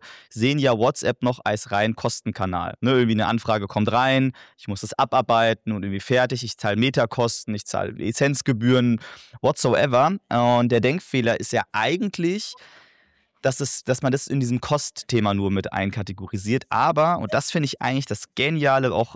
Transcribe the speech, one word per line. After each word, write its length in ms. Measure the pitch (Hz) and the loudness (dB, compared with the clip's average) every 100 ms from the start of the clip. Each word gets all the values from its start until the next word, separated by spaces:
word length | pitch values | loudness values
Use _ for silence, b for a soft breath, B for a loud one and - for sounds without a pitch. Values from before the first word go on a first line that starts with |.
| B B B | B B B
sehen 280 | - 123 147 | -2 0 2
ja 200 | 135 113 | 2 4
WhatsApp 440 | 120 - - 120 | 2 2 -2 0
noch 200 | 123 120 | -2 -2
als 280 | - 104 - | -2 -4 -2
reinen 260 | 101 110 110 | 0 0 0
Kostenkanal. 800 | 117 - 113 - 95 87 85 - | -4 -4 -8 -4 -4 -4 -6 -2
Ne, 120 | 120 | 2
irgendwie 240 | 131 120 110 | 4 4 2
eine 120 | 98 | 0
Anfrage 400 | 113 - 110 101 | -2 0 -2 -2
kommt 240 | 104 104 | -2 0
rein, 400 | 113 131 135 131 B B _ | 2 2 2 0 B B _
ich 120 | - | -10
muss 120 | 101 | -8
das 120 | 107 | -6
abarbeiten 800 | - 139 127 120 117 113 110 - | -2 0 2 2 4 4 0 -4
und 100 | 104 | -6
irgendwie 160 | 98 98 | -4 -8
fertig, 460 | - 127 127 123 123 | 0 0 2 -2 -8
ich 120 | - | -6
zahle 200 | 107 101 | -2 2
Metakosten, 760 | 127 135 117 - 117 - - 104 | 2 2 0 0 -2 -2 -8 -10
ich 100 | - | -6
zahle 260 | 95 95 | -4 -4
Lizenzgebühren, 1120 | - 95 - 139 135 - 113 120 127 120 113 B B B B | -6 -6 0 0 0 -2 0 4 4 4 0 B B B B
whatsoever. 760 | 127 156 127 - 143 123 151 196 - | -2 2 2 2 4 4 4 0 -2
Und 420 | 120 120 120 120 | 2 4 4 4
der 80 | 117 | 4
Denkfehler 600 | 123 175 - 135 117 110 | 2 0 -2 0 0 0
ist 100 | - | -2
ja 120 | 117 - | -2 -2
eigentlich, 800 | 104 117 175 208 - 170 202 - - b b b b b b b _ | -2 0 0 -4 -2 -2 -2 -8 -14 b b b b b b b _
dass 180 | 135 - | -4 -2
es, 220 | 135 - | -4 -6
dass 180 | - - | -4 -2
man 100 | 135 | 0
das 160 | 135 - | -2 -2
in 120 | 139 | -2
diesem 200 | 120 123 | 0 -2
Cost-Thema 760 | - 147 - - - 120 104 | 0 -2 -2 -10 -2 0 2
nur 180 | 101 98 | 0 0
mit 200 | 98 - | -2 -2
einkategorisiert. 920 | - 98 101 98 95 95 104 101 131 - | -4 -4 -4 -8 -10 -8 -8 -2 -2 0
Aber, 500 | 110 143 151 160 175 | 0 2 2 2 0
und 140 | - | -2
das 180 | 127 - | -2 -2
finde 140 | 170 139 | -2 -2
ich 160 | - | -4
eigentlich 240 | 123 135 - | -2 -2 -4
das 300 | 104 - - | -8 -8 -4
Geniale 560 | 139 160 143 135 127 | -2 0 2 2 2
auch, 220 | 90 117 | 0 -2